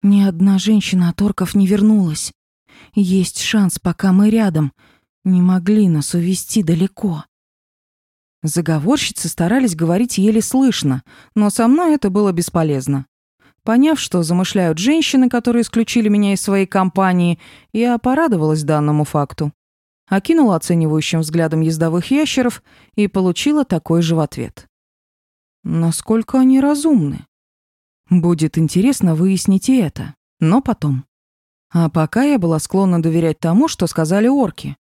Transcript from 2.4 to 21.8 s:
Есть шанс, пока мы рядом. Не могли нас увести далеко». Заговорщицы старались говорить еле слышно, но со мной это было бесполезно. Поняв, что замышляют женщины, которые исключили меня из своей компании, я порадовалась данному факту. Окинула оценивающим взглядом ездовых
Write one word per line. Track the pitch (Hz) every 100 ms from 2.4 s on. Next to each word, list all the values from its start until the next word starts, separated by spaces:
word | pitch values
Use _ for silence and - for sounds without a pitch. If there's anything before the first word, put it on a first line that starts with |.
| _ _ _ - -
Есть | - 190 190 180 -
шанс, | - 220 190 -
пока | 202 - 190
мы | 185 208
рядом. | 226 208 156 147 _ _ _ _ _
Не | 185 185
могли | 180 185 175 214 202
нас | 156 143
увести | 175 170 185 - -
далеко». | 160 165 190 - 214 156 - _ _ _ _ _ _ _ _ _ _ _
Заговорщицы | 156 151 165 160 151 247 - - 165
старались | - 170 247 254 165
говорить | 165 175 240 -
еле | 196 220
слышно, | 214 254 269 - 147 131 - - - -
но | 208
со | - 226
мной | 285 349 302
это | 208
было | 190 208
бесполезно. | 175 175 175 160 139 127 139 135 _ _ _ _ _
Поняв, | - 233 294 311
что | - 185
замышляют | 160 175 185 202 175 160
женщины, | 202 320 302 269 254
которые | 247 233 240
исключили | 226 - 226 240 214
меня | 208 202
из | 196
своей | - 196 190
компании, | 196 185 180 190 180 175 170 - - _
я | 214 240 240
порадовалась | 247 262 330 196 156 156
данному | 147 156 147 151
факту. | 147 156 143 - 147 - _ _ _ _ _
Окинула | 196 - 330 262 170
оценивающим | - 170 156 156 156 165
взглядом | 156 160 165 160
ездовых | 160 160